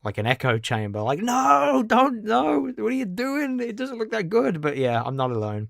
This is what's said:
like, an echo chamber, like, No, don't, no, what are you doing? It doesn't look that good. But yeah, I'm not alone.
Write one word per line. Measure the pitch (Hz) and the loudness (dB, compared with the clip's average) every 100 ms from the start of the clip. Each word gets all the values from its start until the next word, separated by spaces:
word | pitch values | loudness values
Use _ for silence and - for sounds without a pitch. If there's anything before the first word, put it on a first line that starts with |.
like, | 107 101 | -6 -4
an | 107 | 0
echo | 131 135 117 | 2 2 0
chamber, | - 113 107 104 | 0 -2 -2 -2
like, | 107 147 | -2 0
No, | 233 247 269 285 285 262 220 | 0 2 6 6 6 2 2
don't, | 233 269 240 | 4 4 0
no, | 208 233 302 294 269 254 | 0 0 2 0 -2 -4
what | 214 | -4
are | 262 | -2
you | |
doing? | 240 180 262 277 285 254 | -4 -4 -2 -2 -2 -2
It | 233 220 | -4 -6
doesn't | 262 240 | -8 -6
look | 220 | -4
that | 226 170 | -4 0
good. | 220 262 170 | 2 2 0
But | 151 135 | -2 0
yeah, | 127 117 | 0 0
I'm | 117 135 | -2 -2
not | 127 | -2
alone. | 117 107 104 | 0 -2 -4